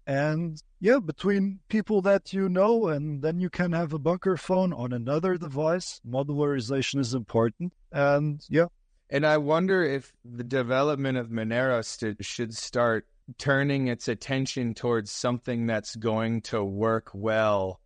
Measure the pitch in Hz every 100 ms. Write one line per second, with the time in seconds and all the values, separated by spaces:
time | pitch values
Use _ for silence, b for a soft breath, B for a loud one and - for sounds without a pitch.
0 | - 135 151 156 170 156 - _ 190 269
1 | 160 - 196 202 196 190 - 214 - 208
2 | 190 196 - 196 190 185 208 233 190 143
3 | 151 143 156 175 180 - 180 165 160 151
4 | 151 180 190 165 - 185 185 120 123 123
5 | 117 156 185 175 165 135 156 180 - -
6 | 117 131 143 147 147 135 113 139 127 139
7 | 117 127 107 113 117 - 180 - _ 147
8 | 143 143 151 147 - 147 170 - _ _
9 | _ 143 151 151 143 160 190 185 151 139
10 | - _ 120 120 120 131 120 131 147 139
11 | 135 131 113 113 110 120 131 117 - -
12 | 110 107 98 - 117 113 - 120 120 110
13 | - _ - - 147 135 143 139 127 117
14 | - 113 - 135 135 131 117 107 120 117
15 | 104 - 123 123 - 117 117 110 - 110
16 | 113 110 113 113 - 113 98 98 113 113
17 | - 98 110 110 110 101 95 -